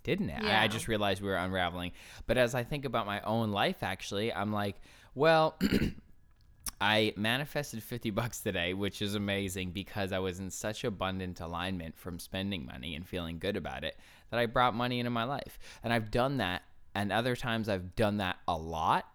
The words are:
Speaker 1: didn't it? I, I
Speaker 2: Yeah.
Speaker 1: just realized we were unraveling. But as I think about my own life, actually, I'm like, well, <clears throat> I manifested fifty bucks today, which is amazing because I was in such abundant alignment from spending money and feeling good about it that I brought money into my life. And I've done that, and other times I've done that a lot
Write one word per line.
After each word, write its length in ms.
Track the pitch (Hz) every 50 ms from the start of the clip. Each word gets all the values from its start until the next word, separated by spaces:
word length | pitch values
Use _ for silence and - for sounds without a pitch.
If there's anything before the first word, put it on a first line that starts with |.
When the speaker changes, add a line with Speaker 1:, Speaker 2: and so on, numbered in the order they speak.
| -
Speaker 1:
didn't 280 | 117 151 196 185 101
it? 120 | 73 - -
I, 40 |
I 20 | -
Speaker 2:
Yeah. 180 | 107 107 110
Speaker 1:
just 220 | 107 107 110 - 110
realized 340 | 110 104 104 101 98 95 101
we 60 | 98
were 80 | 95
unraveling. 560 | 87 90 92 92 92 90 87 87 90 87 90 - - - - - - -
But 100 | - 113
as 180 | 127 123 117 135
I 100 | 127 120
think 200 | - 156 143 135
about 220 | 131 117 117 104
my 140 | 101 101 104
own 320 | - 101 110 117 113 107 101
life, 300 | 101 123 170 190 - -
actually, 500 | 92 95 - - - 101 101 110 117 -
I'm 200 | 87 101 107 107
like, 240 | 104 101 101 98 - - - - - - - -
well, 440 | 127 147 165 160 160 160 156 - -
<clears throat> 80 | - - - - - - - - - - - - - - - _ - - - - - - - -
I 320 | 98 104 107 110 110 107 -
manifested 680 | 92 104 110 120 135 151 - - 147 143 - - 110 -
fifty 280 | - 123 120 - 117
bucks 300 | 95 113 117 120 - -
today, 320 | - 107 92 90 85 87 92
which 280 | 98 101 98 - - 104
is 120 | 101 101
amazing 580 | 107 101 101 98 98 98 95 90 98 90 90 85
because 400 | 101 95 - - 107 98 92 98
I 60 | 92
was 180 | 95 95 87 92
in 120 | 98 90
such 340 | - - - 107 107 - -
abundant 560 | 123 98 82 95 95 95 92 92 92 87 -
alignment 560 | 87 82 85 82 90 95 95 90 82 80 - -
from 200 | - 92 85 85
spending 460 | - - - 95 98 101 101 82 65
money 280 | 58 62 64 64 85 76
and 120 | 76 92
feeling 320 | - - 90 85 82 82 80
good 180 | 85 98 104
about 260 | 98 76 71 64 67 80
it 140 | 76 - - - - - - - -
that 80 | 110 120
I 80 | 120
brought 280 | 113 117 135 123 123 101
money 240 | 117 123 123 127 123
into 100 | 120 120
my 140 | 120 117 113
life. 340 | 127 143 127 - - - - - - - - -
And 100 | 113 120
I've 180 | 117 107 107
done 260 | 107 120 123 139 143
that, 260 | 127 101 90 90 - - - - - - - -
and 160 | 101 104 101 95
other 220 | 110 120 127 123
times 340 | - - 120 113 113 107 113
I've 280 | 101 92 90 90 -
done 220 | - 110 104 104 104
that 180 | 98 92 90 - -
a 100 | - 87
lot 500 | 80 80 82 82 80 82 98 139 180 - -